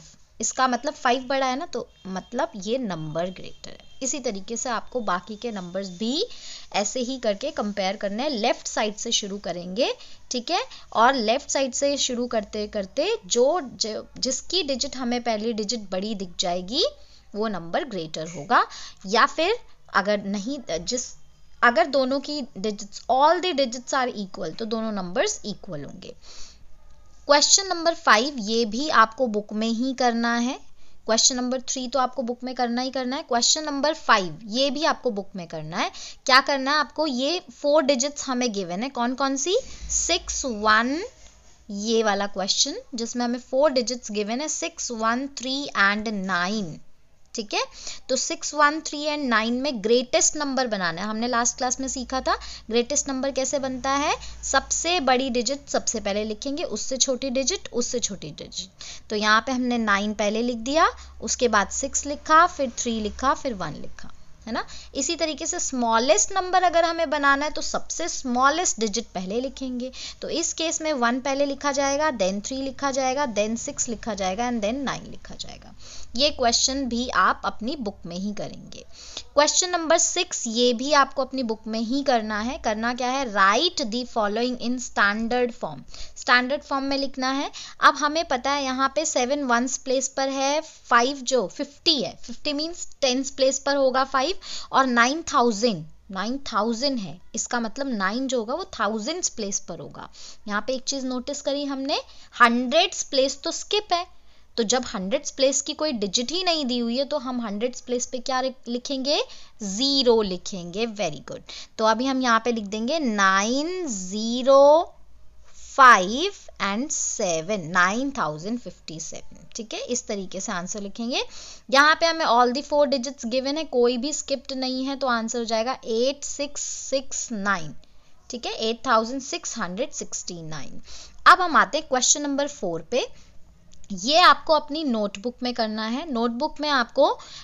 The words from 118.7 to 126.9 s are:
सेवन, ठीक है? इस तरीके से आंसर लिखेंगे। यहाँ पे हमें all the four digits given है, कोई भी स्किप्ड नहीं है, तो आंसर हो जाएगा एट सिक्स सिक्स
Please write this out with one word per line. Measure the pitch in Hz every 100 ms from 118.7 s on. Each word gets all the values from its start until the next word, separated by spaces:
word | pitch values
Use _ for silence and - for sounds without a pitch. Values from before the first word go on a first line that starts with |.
| - - 160
सेवन, | - - - - 160 -
ठीक | 214
है? | 359
इस | 539 240 -
तरीके | 202 185 185
से | 226
आंसर | 180 185 214
लिखेंगे। | 196 214 233 330 494 - - - -
यहाँ | 262 302 320
पे | 330
हमें | 330 320
all | 233 247
the | 247 -
four | 294 285
digits | 269 262 262 226
given | 254 262 302
है, |
कोई | 320 247 240 254
भी | 285
स्किप्ड | 294 - 269 -
नहीं | 262 254 262 262
है, | 269
तो | 262
आंसर | 233 226 240
हो | 226
जाएगा | 226 233 262 -
एट | 226 254 285
सिक्स | - - 285 -
सिक्स | - - -